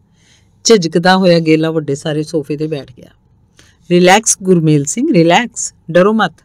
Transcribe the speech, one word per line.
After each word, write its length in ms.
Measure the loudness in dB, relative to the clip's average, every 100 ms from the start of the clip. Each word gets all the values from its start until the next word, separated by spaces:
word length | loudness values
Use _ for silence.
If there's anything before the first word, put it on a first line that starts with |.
| _ _ _ _ _ _
ਝਿਜਕਦਾ 520 | 2 2 2 -2 2 2
ਹੋਇਆ 220 | 2 2
ਗੇਲਾ 320 | 2 -2 -2
ਵੱਡੇ 240 | -4 -6
ਸਾਰੇ 280 | -6 -6 -6
ਸੋਫੇ 320 | -6 -6 -6
'ਤੇ 120 | -8 -8
ਬੈਠ 260 | -10 -14
ਗਿਆ। 180 | -20 -20 _ _ _ _ _ _ _ -2
"ਰਿਲੈਕਸ 460 | 2 4 4 2 -4
ਗੁਰਮੇਲ 420 | 0 0 2 0
ਸਿੰਘ, 240 | -2 -4 -2
ਰਿਲੈਕਸ, 600 | 2 2 2 -2 -8 -14 -14 -2
ਡਰੋ 220 | 0 2
ਮਤ," 200 | 0 -2 -6